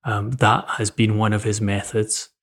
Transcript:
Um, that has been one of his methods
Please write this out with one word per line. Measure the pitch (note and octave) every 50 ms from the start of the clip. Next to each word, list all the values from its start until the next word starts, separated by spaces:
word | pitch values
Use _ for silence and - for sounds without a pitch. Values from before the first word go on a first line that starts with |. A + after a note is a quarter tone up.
| _
Um, | B2 G#2+ G2+ G2+ A2+
that | C3 B2+ A#2 G#2+ A#2 - - - - -
has | A#2 G2+
been | - - A2+ G#2+ G#2+ G#2+
one | A2 G#2+
of | G#2+ G#2 G#2
his | A2 G#2 G#2+
methods | A2 G2 G2 G2+ - - - A2 G#2+ - - - - _ _ _